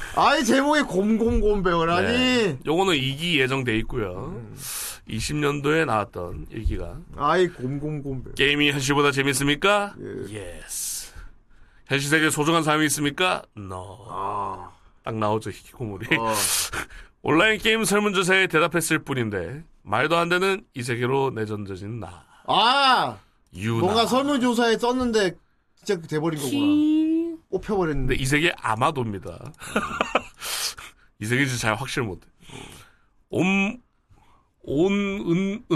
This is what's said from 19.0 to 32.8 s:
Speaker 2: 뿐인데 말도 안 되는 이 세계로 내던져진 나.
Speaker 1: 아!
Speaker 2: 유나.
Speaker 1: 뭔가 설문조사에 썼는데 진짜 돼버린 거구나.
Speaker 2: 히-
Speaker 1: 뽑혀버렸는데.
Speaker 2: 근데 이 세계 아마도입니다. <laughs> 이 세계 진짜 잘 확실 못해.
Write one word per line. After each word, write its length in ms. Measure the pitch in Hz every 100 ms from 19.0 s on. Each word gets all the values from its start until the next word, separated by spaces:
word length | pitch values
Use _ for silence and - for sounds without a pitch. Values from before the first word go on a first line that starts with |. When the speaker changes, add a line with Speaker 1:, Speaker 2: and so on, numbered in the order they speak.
Speaker 2:
뿐인데 640 | 156 131 110 98 85 139 - _
말도 340 | - 107 151 170
안 140 | 170
되는 340 | 180 190 190 -
이 100 | 135
세계로 500 | 120 120 123 139 131
내던져진 640 | 110 107 104 98 95 101 117
나. 240 | 90 87 - - -
Speaker 1:
아! 720 | 160 226 277 269 226 143 104 _ _ _
Speaker 2:
유나. 260 | 90 107 113
Speaker 1:
뭔가 260 | 185 220 220
설문조사에 720 | 254 277 285 247 233 233 220
썼는데 580 | 240 254 247 220 190 - _ _ _ _
진짜 240 | - 185 160
돼버린 340 | 151 165 156
거구나. 180 | 139 277
Speaker 2:
히- 720 | 294 302 302 311 320 320 339 320 _
Speaker 1:
뽑혀버렸는데. 640 | 185 - 202 165 143 131
Speaker 2:
근데 80 | 131
이 40 | 131
세계 260 | 147 170 -
아마도입니다. 920 | 117 107 139 139 113 98 90 82 - - - 214 - - - -
<laughs> 960 | - - - - - - - - _ -
이 60 | 104
세계 200 | 127 139
진짜 220 | 120 113
잘 60 | 107
확실 260 | 127 151
못해. 240 | 113 85 - _ - - - -